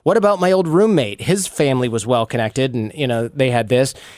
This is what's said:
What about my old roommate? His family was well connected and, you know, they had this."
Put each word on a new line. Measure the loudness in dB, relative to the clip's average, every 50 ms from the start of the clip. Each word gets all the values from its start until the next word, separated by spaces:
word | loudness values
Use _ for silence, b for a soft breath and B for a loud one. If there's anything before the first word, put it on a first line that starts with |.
| B
What | 0 2
about | 2 2 2 0 2
my | 2 2
old | 2 2 0
roommate? | 2 2 2 4 4 2 2 0 -2 -6 -6
His | -2 -2 -2 -2 -2
family | -8 -2 0 0 2 2 0 0 -2
was | -2 -4 -2
well | 0 0 0 0
connected | -2 -2 -4 -4 -2 -2 -2 -2 -2 -2
and, | -4 -6 -6 -6
you | -6 -4
know, | -2 -2 -2 -4
they | -6 -2 -2 -2 0
had | 0 -2 0 0
this." | 0 0 0 0 -4 B B B B